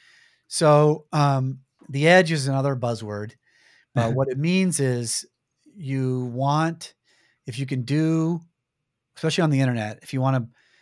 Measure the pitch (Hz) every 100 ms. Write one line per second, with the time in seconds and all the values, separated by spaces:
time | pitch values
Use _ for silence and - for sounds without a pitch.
0 | _ _ _ _ - - 156 147 151 151
1 | - 151 143 135 131 135 _ _ - 139
2 | 156 185 170 160 135 135 139 131 120 113
3 | 107 104 107 - _ _ _ _ _ 123
4 | 113 127 135 131 160 185 185 143 131 123
5 | 117 - - _ _ _ 302 208 135 135
6 | 131 127 127 120 135 147 165 165 - _
7 | _ _ _ _ - 117 135 127 120 147
8 | 160 160 160 170 - _ _ _ _ _
9 | _ - 160 165 156 139 131 117 107 107
10 | - 135 131 131 113 _ _ _